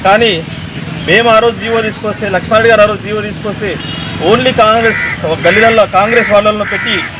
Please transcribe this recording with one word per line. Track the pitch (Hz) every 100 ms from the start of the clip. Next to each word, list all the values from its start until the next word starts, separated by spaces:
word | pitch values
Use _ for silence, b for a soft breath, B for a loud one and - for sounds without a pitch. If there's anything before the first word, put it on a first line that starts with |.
కానీ | 185 208 233 170 165 - - - - - -
మేము | 196 240
ఆ | 220
రోజు | 233 190
జీవో | 220 226
తీసుకొస్తే, | 220 - 214 202 208
లక్ష్మారెడ్డి | 185 175 220 226
గారు | 220
ఆ | 208
రోజు | 202
జీవో | 202 214
తీసుకొస్తే | 208 202 214 196 208 160 - - - - 156
only | 233 254 247
కాంగ్రెస్ | 214 226 226 214 - - 160 160
గల్లీలలో | 160 190 226 226 190
కాంగ్రెస్ | 185 208 240 196
వాళ్ళలో | 202 214 214 202
పెట్టి | 196 240 202 -